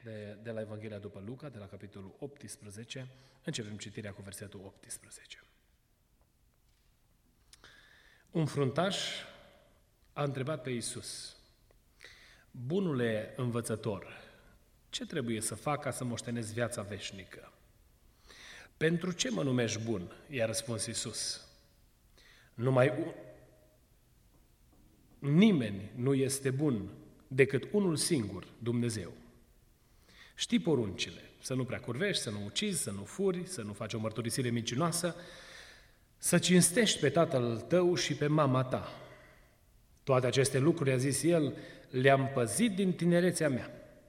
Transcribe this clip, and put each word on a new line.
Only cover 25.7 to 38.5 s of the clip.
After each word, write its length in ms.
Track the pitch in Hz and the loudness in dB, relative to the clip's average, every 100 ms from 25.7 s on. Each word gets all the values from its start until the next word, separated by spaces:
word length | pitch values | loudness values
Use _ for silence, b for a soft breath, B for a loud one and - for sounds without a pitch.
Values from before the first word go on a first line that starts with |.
| 101 98 131 | -4 -8 -2
nu 180 | 123 | 2
este 360 | 139 131 135 135 | 2 2 0 -2
bun 400 | 131 151 117 92 - - - - | 0 2 0 -4 -12 -20 -20 -8
decât 400 | 131 135 131 - | 4 6 6 0
unul 240 | 208 196 151 | 0 2 2
singur, 520 | - 160 101 95 - - | 2 2 0 -6 -12 -8
Dumnezeu. 540 | 117 120 120 107 85 - - - - _ _ _ _ _ B B B B | -4 0 0 -2 -8 -14 -20 -20 -20 _ _ _ _ _ B B B B
Știi 240 | - 240 | 0 0
poruncile: 640 | 175 143 107 90 - - - - | 4 2 2 -4 -8 -8 -18 -16
să 120 | - | -6
nu 100 | 131 | -4
prea 160 | 123 98 | -2 -4
curvești, 440 | - 120 202 175 | -6 -2 0 0
să 60 | - | -2
nu 80 | 104 104 | -6 -4
ucizi, 360 | - 214 185 | -2 -2 -2
să 100 | - | -2
nu 120 | 98 | -6
furi, 440 | 98 - 196 180 175 | -8 -2 0 0 -4
să 140 | - | -8
nu 120 | 104 | -8
faci 200 | 101 110 | -6 -6
o 60 | 113 | -4
mărturisire 500 | 110 107 113 - 123 | -4 -2 -4 0 0
mincinoasă, 640 | 117 110 120 170 - 175 160 B B B B B B B B B _ | 0 -2 0 0 0 -2 -6 B B B B B B B B B _
să 200 | - 175 | 2 4
cinstești 640 | 170 180 170 - 220 - | 6 8 8 6 4 4
pe 100 | 143 | 4
tatăl 480 | 165 165 135 120 113 | 4 4 4 2 0
tău 380 | - 175 175 170 | 2 4 4 4
și 200 | - 131 | 0 0
pe 120 | 147 | 2
mama 360 | 151 143 | 4 6